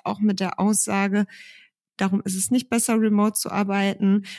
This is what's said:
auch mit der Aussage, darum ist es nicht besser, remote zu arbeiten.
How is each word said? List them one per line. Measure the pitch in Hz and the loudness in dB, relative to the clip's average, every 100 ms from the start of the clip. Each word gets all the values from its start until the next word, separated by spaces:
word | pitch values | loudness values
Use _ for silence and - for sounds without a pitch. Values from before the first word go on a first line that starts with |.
| - | -8
auch | 202 | -2
mit | 208 190 | 0 0
der | 190 - | -2 0
Aussage, | 202 208 - 196 196 202 202 - - - _ _ _ - | 0 0 0 -2 0 0 0 -4 -20 -20 _ _ _ -4
darum | 196 196 | -2 0
ist | - 185 | -2 -4
es | - | 0
nicht | 247 247 | 0 0
besser, | 233 - 226 | -2 0 2
remote | 220 208 208 | 2 4 2
zu | 214 - | 0 -4
arbeiten. | - 202 196 196 196 196 202 196 | -2 -2 0 0 0 2 2 0